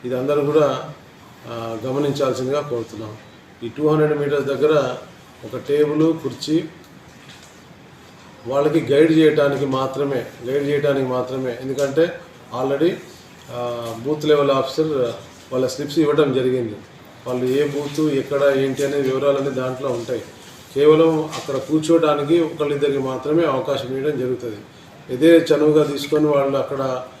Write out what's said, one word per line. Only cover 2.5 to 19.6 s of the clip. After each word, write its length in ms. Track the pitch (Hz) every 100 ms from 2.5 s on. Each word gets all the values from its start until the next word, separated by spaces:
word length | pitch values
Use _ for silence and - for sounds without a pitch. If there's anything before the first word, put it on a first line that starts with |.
| 143
కోరుతున్నాం. 560 | 147 120 110 107 110 110 - - - -
ఈ 40 | 117
టూ 200 | 143 151
హండ్రెడ్ 320 | 151 151 147
మీటర్స్ 260 | 143 143 127
దగ్గర 500 | 131 151 151 127 123 - - - -
ఒక 120 | 113 123
టేబుల్, 640 | - 147 151 151 160 160
కుర్చీ 500 | 135 123 - 160 165 - - - - - - - - - - - - - - - - - 113
వాళ్ళకి 340 | 139 147 156
గైడ్ 320 | 123 139 160
చేయడానికి 540 | 160 156 151 143 131 135
మాత్రమే, 600 | 131 131 135 143 127 113 -
గైడ్ 200 | 120 139
చేయడానికి 420 | 143 147 143 139 127
మాత్రమే. 520 | 127 127 131 131 117
ఎందుకంటే 600 | 131 135 139 139 175 - - - - 117
already, 320 | 135 139 170 - - - - - -
ఆ, 480 | 120 120 120 117 113
బూత్ 220 | 131 151
లెవెల్ 260 | 151 147 139
ఆఫీసర్ 600 | 135 131 - 156 139 120 113 - - -
వాళ్ళ 140 | 127 127
స్లిప్స్ 320 | - 143 160
ఇవ్వడం 340 | 147 143 139
జరిగింది. 440 | 131 127 127 113 101 - - - - 123
వాళ్ళు 180 | 127
ఏ 240 | 127 135 147
బూత్, 320 | 143 143 147
ఎక్కడ, 420 | 156 135 - 143 139 135
ఏంటి 280 | 135 131
అనే 160 | 139 143
వివరాలన్నీ 500 | 131 131 143 139 139
దాంట్లో 380 | 127